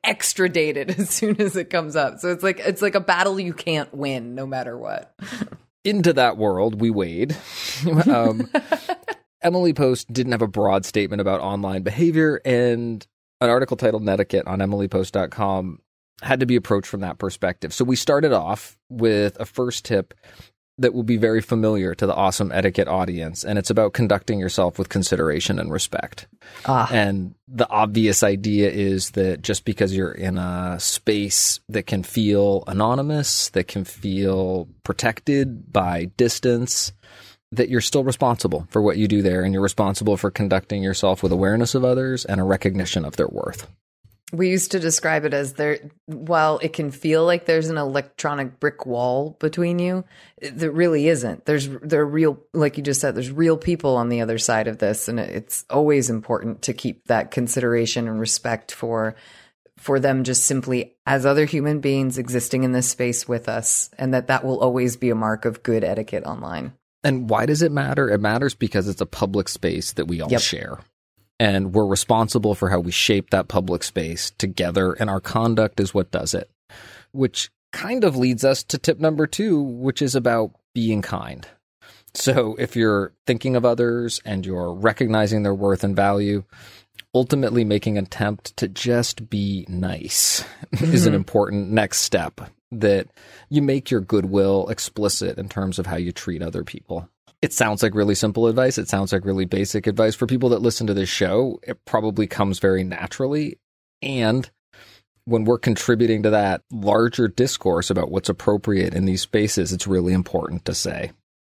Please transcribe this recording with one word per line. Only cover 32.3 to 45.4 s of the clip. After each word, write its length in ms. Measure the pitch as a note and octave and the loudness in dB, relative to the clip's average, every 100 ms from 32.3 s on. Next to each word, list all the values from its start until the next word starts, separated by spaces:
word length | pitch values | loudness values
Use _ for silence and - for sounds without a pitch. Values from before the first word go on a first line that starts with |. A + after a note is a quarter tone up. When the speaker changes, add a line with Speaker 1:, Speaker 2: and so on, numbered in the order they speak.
| G2+ G2+ G2 F2 | 4 4 2 0
Speaker 2:
anonymous, 840 | F#2+ A2 C3 C#3+ D3+ C#3+ - - | -2 0 0 0 -2 -2 -2 -2
that 180 | F#2+ F2+ | -2 -4
can 160 | G2+ | -6
feel 840 | F#2 - G2+ F#2+ G2 F#2+ F#2 F#2 E2+ - | -8 -8 -4 -2 0 0 0 -4 -6 -10
protected 920 | - - A#2 G#2+ - C#3 C3+ A#2 - | -6 -2 -2 -2 0 0 0 -4 -4
by 340 | - F2+ F2 F2 - | 0 0 -2 -2 2
distance, 760 | A#2+ - B2+ A#2+ A#2+ - - - - - - - - | 2 2 0 0 0 -4 -4 -8 -20 -20 -20 -20 -6
that 200 | A2 A#2+ | -2 2
you're 100 | B2 | 2
still 240 | - C#3+ | 2 0
responsible 640 | C3 - B2+ A#2+ F#2 D#2 E2+ | 0 2 0 2 0 -2 -2
for 140 | A2+ | 0
what 160 | G#2 F#2 | 2 2
you 100 | G#2+ | 2
do 140 | G#2 | 2
there, 200 | G2 F#2 | 2 2
and 120 | F#2 | 0
you're 80 | F#2+ | 2
responsible 560 | G2 - G2+ G2 G#2+ G2 | 0 2 0 0 0 0
for 120 | G2+ | 0
conducting 520 | - G2+ F#2+ - G2+ | 0 0 0 -2 -4
yourself 400 | G2 F#2+ G2 F#2 | -2 0 0 2
with 100 | F#2+ | 2
awareness 420 | F2+ G2 A2 A#2+ | 2 2 2 2
of 80 | C3 | 2
others 440 | B2+ B2+ C3 B2+ - | 2 2 0 -4 -2
and 160 | F#2+ | 0
a 20 | |
recognition 640 | F#2+ F#2+ G2+ F#2+ F2 F#2 D2+ | 0 2 0 -2 -2 -2 -2
of 100 | - | -2
their 100 | - | -2
worth. 400 | - - - - - _ _ _ _ - | -4 -8 -8 -16 -20 _ _ _ _ -8
Speaker 1:
We 160 | E3 F#3 | -2 0
used 220 | F#3 - | 0 -2
to 60 | F#3+ | -2
describe 460 | E3 D#3+ E3 D#3 | 0 0 0 0
it 80 | D3 | 0
as 220 | C#3+ | -2